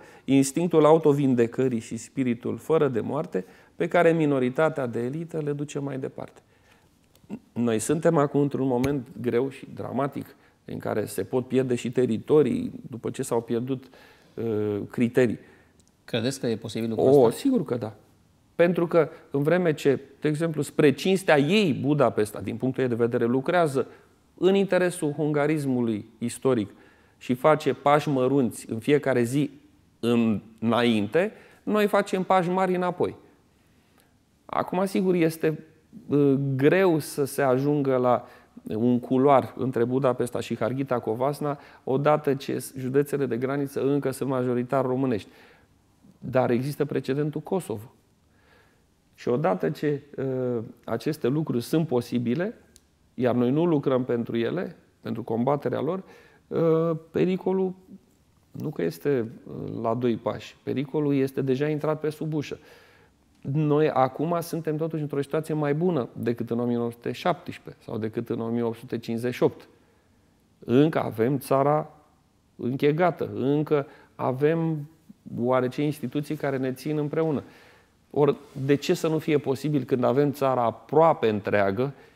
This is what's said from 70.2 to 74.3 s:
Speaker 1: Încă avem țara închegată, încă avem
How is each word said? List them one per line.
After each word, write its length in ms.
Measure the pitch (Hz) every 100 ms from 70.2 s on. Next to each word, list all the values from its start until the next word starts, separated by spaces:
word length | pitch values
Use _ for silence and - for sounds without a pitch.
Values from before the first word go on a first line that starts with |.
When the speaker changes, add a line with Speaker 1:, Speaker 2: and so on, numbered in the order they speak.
| _ _ _ _
Speaker 1:
Încă 440 | - 123 156 135
avem 360 | 120 110 117 143
țara 520 | - 135 139 151 156 - _ _ _ _ _ -
închegată, 720 | 117 135 143 151 175 - 107
încă 520 | 104 123 147 151 147 135 - -
avem 720 | - 123